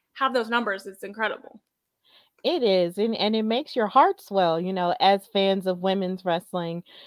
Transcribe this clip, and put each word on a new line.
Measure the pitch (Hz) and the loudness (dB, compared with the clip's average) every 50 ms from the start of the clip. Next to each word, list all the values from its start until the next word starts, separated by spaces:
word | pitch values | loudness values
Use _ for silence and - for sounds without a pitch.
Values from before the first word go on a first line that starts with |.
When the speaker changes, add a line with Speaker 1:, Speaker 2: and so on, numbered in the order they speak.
| _ _ _ | _ _ _
Speaker 1:
have | - 269 254 | -2 -2 0
those | 247 247 220 226 | 0 0 -2 0
numbers, | 233 240 226 214 190 196 - | -2 -2 -2 -2 -6 -6 -10
it's | 196 190 - | -16 -16 -14
incredible. | 202 196 202 220 220 202 - - - - - - _ _ _ _ _ _ _ _ _ _ _ _ _ _ _ _ | -16 -14 -6 -4 -4 -4 -4 -6 -12 -20 -20 -20 _ _ _ _ _ _ _ _ _ _ _ _ _ _ _ _
Speaker 2:
It | - 285 349 311 | -4 -2 -2 0
is, | 247 202 190 185 175 170 180 | 2 2 4 4 2 0 0
and, | 202 214 226 220 | -2 -2 -2 -2
and | - 202 214 220 | -2 -2 0 0
it | 220 | 0
makes | 220 220 226 262 302 - - | 0 0 -2 -2 -4 -4 -2
your | 254 214 | -2 -2
heart | 190 - 262 311 392 381 - | 4 4 4 4 4 2 -4
swell, | - - 202 196 180 165 160 165 | -8 -2 0 2 2 4 2 0
you | 180 185 | -2 -4
know, | 190 180 175 175 - - | -2 -2 0 0 0 4
as | - 196 202 190 - | 4 4 4 4 0
fans | - - 196 196 196 190 196 185 | -4 -2 0 2 2 2 0 0
of | 190 180 175 | -4 -4 -2
women's | 180 190 190 196 185 180 185 185 185 | -2 -2 0 0 -2 -4 -4 -4 -2
wrestling, | 180 165 180 - - - 180 170 170 170 175 - _ - - - | -2 -2 -2 -4 -6 -8 -6 -6 -4 -6 -8 -10 _ -20 -20 -20